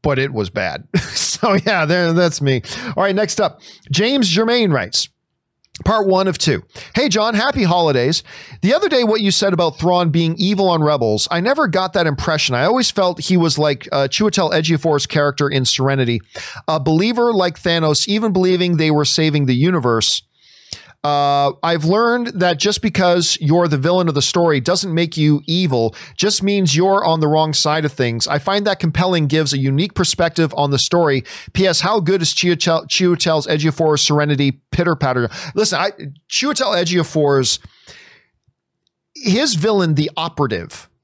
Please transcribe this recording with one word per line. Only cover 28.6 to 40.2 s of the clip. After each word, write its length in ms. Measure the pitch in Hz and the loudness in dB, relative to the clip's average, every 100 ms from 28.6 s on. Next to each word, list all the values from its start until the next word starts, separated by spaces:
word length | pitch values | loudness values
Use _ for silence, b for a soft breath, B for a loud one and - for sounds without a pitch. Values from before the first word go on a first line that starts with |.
| 208 | -2
that 120 | 190 | -2
compelling, 480 | 165 151 185 175 147 | -2 0 0 0 0
gives 240 | 160 147 | 0 0
a 60 | 139 | 0
unique 380 | 135 139 190 - | 0 0 -2 -2
perspective 580 | 175 - 170 170 156 - | -2 0 -2 0 -2 0
on 160 | 143 | 0
the 80 | 139 | 0
story. 460 | - 175 160 135 - B B | 0 2 2 0 -4 B B
P 160 | - 190 | 0 0
S, 140 | 160 | 2
how 180 | 180 220 | 0 0
good 220 | 165 196 | 0 0
is 120 | 165 | 0
Chiwetel, 540 | - 175 170 - 160 - | 0 0 0 0 0 -2
Chiwetel's 600 | - 180 175 170 156 143 | 0 2 2 0 0 0
Ejiofor's 540 | 156 156 139 160 147 | 0 0 0 0 2
Serenity 600 | - 147 147 139 139 - _ | 2 2 2 2 0 -2 _
pitter 240 | - 175 151 | -2 -2 0
patter?" 320 | 139 127 117 B B 202 | -2 0 -4 B B -2
Listen, 220 | 214 147 | -2 0
I, 140 | 196 - 143 - _ | -4 -6 -16 -18 _
Chiwetel 440 | - 277 - 226 190 | -4 -2 -2 -2 -2
Ejiofor's, 800 | 170 180 156 156 147 139 123 - B B B B B B B _ _ _ _ _ _ _ _ | 0 0 0 0 2 2 0 -4 B B B B B B B _ _ _ _ _ _ _ _
his 420 | - 247 208 294 185 | -8 -2 0 0 0
villain, 400 | 202 202 170 151 | 0 2 2 0
the 140 | 151 | -2
Operative 720 | - | -4